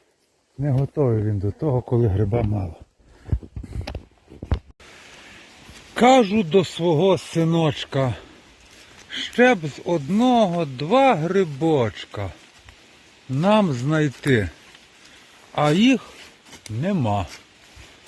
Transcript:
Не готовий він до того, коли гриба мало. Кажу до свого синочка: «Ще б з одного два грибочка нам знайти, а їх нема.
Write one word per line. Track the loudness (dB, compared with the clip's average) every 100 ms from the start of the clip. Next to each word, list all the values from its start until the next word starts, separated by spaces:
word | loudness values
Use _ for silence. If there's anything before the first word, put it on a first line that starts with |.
| _ _ _ _ _ -8
Не | -2
готовий | -2 -2 -2 0 0
він | -2 -2
до | -4
того, | -4 -2 -2
коли | -2 0 0
гриба | 0 0 0
мало. | -2 -4 -6 -12 -20 _ _ _ -6 -6 -6 -16 -12 -12 -10 -12 -16 _ _ -20 -6 -6 -6 _ -20 -20 -20 -20 -20 -20 -20 -20 -20 -20 -14
Кажу | 2 6 6 6 0
до | 2 2
свого | 2 -2 0 2 2 2
синочка: | 0 -2 2 2 0 -2 -6 -2 -2 -4 -12 -20 -20 -20 -20 -20 -20 -20 -16
«Ще | -12 -8 2 4
б | 2 -4
з | -8
одного | -4 -4 -2 0 2 4 2 0
два | -4 -6 0 4 4
грибочка | 2 0 0 0 -2 0 2 0 -4 -12 -10 -10 -12 -20 -20 -20 -20 -20 -20 -20 -20 -8
нам | -2 2 2 2
знайти, | -2 -2 0 -2 -4 0 0 0 -8 -20 -20 -20 _ -20 -20 -20 -20 -12
а | -2 0
їх | 4 4 2 -2 -20 -20 -20 -20 -20 -12
нема. | -6 -4 -2 0 -2 -4 -12 -20 _ -20 -20 -20 -20